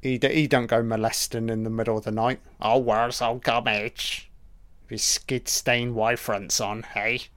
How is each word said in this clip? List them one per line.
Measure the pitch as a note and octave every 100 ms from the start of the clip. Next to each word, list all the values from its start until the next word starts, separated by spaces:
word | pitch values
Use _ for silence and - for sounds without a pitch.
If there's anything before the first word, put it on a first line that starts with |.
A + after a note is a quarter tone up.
He, | C3+ B2+
d-, | C3+
he | D#3+ D3+
don't | C3+ A#2
go | A#2
molesting | A#2 A2+ A2 - - A#2+ A2+
in | A2
the | A2
middle | A2+ A2+ A2
of |
the | G#2+
night. | G#2+ A2+ B2+ - -
Oh, | G#2 A#2+
Wurzel | A#2+ A2 A#2+ A#2+ A#2+ B2
Gummidge. | - A#2+ A#2 G#2+ G#2+ - - - - - - - - -
With | -
his | G#2+
skid-stained | - - - C3 - - - A#2+ A#2+
Y | A2+ A2 A#2+
fronts | - G#2 F#2+ -
on, | G#2+ G#2+
hey? | A2+ - G#2 B2 -